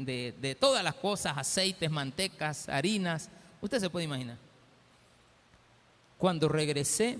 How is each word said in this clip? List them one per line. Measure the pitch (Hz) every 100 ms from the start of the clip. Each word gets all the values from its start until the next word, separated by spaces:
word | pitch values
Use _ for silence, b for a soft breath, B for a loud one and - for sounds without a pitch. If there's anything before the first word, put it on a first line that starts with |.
de, | 131 127 123 107
de | 135
todas | 131 269 254
las | 175
cosas, | - 196 202 175 143
aceites, | 135 - 190 185 160
mantecas, | 151 135 127 190 - 151 147 -
harinas. | 139 175 214 180 160 - B B -
Usted | 202 262
se | 185
puede | 180 160
imaginar. | 135 123 120 - - - - - - - - - _ _ - - - _ _ _ -
Cuando | 185 165 151
regresé, | 151 151 143 143 - 226 247